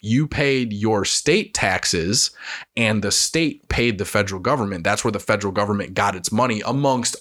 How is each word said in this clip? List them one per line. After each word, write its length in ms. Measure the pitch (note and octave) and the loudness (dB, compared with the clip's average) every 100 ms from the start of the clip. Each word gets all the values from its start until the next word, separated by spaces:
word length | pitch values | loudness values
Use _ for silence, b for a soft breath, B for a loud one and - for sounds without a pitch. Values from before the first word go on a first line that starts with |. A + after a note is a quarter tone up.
You 260 | G#2 A#2+ D3+ | 0 2 2
paid 460 | - C#3+ C3+ A#2+ | 0 2 2 0
your 320 | G#2 A2 G#2+ | 0 2 2
state 480 | F#2+ - - F#3 - | 2 0 2 2 0
taxes, 800 | - G#2 F2+ - F2 E2+ A#2+ - B B B B | -2 0 0 0 0 0 0 -2 B B B B
and 280 | - A2 G#2+ | -2 0 2
the 100 | G2+ | 0
state 560 | G2 - D#3+ D#3+ - - | 0 0 0 0 -2 -4
paid 300 | - B2 G2 | 0 0 0
the 80 | G2 | -2
federal 340 | G#2+ G2 F#2+ | 0 0 -2
government. 440 | F#2 C#3+ G2+ F#2 | 0 0 0 -2
That's 200 | F2 G#2 | 0 0
where 80 | A#2+ | 0
the 80 | G2+ | -2
federal 320 | - G#2+ G2+ | 0 0 0
government 400 | F#2+ G2+ G2+ F#2 | 0 0 -2 -2
got 240 | F#2+ G2+ F#2 | 0 0 0
its 160 | E2+ | -2
money, 300 | A2 B2 G#2+ | 0 0 0
amongst 500 | G#2 C3+ C#3+ B2+ A#2+ - | -2 0 2 2 -2 -2